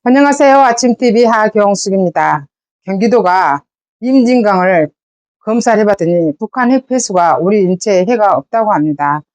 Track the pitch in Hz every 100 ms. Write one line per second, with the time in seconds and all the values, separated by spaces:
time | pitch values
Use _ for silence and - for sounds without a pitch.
0 | 240 262 285 277 285 277 269 233 247 233
1 | 247 220 233 226 214 214 202 196 202 190
2 | 180 160 156 151 143 _ _ _ - 196
3 | 226 233 180 185 160 143 _ _ _ _
4 | 240 269 240 247 208 190 185 180 151 _
5 | _ _ _ _ - 233 233 214 208 202
6 | 170 175 165 143 220 254 247 262 262 254
7 | - 185 170 143 175 214 185 185 220 190
8 | 185 240 208 156 - 226 214 170 151 147
9 | 143 151 _